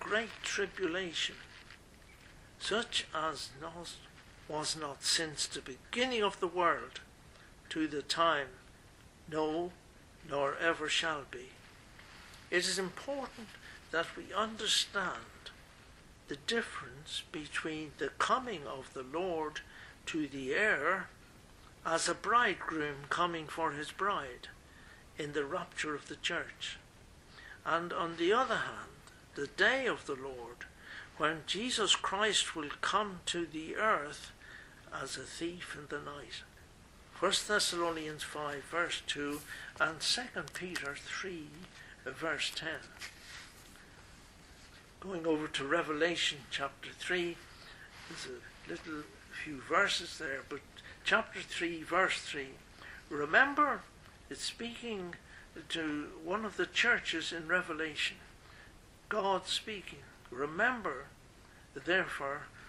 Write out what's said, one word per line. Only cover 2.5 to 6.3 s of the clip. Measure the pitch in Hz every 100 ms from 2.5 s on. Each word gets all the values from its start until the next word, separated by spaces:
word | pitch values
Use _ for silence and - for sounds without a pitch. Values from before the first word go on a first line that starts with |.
| -
such | - 202 226 - -
as | 160 156 139 - 135
not, | 165 170 170 - - - - - -
was | 147 147
not | 160 151 135
since | - - 160 143 -
the | 147
beginning | 139 127 - 240 254 240
of | 202